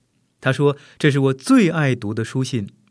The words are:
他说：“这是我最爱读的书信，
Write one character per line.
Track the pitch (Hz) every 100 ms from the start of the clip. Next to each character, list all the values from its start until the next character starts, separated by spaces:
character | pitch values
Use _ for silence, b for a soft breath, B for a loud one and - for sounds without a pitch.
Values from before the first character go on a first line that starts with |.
| _ _ _ _
他 | 135
说 | 131 143 139 B B
：“这 | 160
是 | 139
我 | 135
最 | 135 - 262 170
爱 | 165 139
读 | 123 104
的 | 107
书 | 110 135
信， | 131 120 98 - _